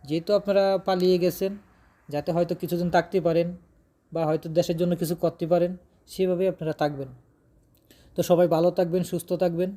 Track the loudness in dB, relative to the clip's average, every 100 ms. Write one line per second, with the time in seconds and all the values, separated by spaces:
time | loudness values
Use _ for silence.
0 | -4 -4 0 0 2 2 2 0 0 2
1 | 4 4 2 0 -6 -6 _ _ _ _
2 | -8 -6 -2 0 0 -2 -4 -2 2 0
3 | 2 0 2 2 0 -6 _ _ _ _
4 | _ -4 0 -2 0 0 0 0 0 0
5 | -2 0 -2 -2 0 2 2 -2 _ _
6 | _ -2 -2 2 0 -2 -6 -2 -2 -2
7 | -12 -14 _ _ _ _ _ _ _ -20
8 | -12 -4 2 4 4 4 2 2 0 0
9 | -2 -6 -4 -2 -2 0 -4